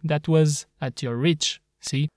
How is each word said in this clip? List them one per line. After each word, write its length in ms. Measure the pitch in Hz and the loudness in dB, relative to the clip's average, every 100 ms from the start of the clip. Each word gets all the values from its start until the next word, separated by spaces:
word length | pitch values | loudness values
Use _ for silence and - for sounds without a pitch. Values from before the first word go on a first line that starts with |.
that 240 | 160 147 156 | -2 -2 2
was 380 | 160 151 143 - - | 4 4 2 -6 -10
at 220 | 135 - | -8 -6
your 140 | 131 117 | -6 -2
reach, 440 | 156 160 - - _ _ | 0 0 -2 -6 _ _
see? 280 | - 135 151 | -6 -2 -2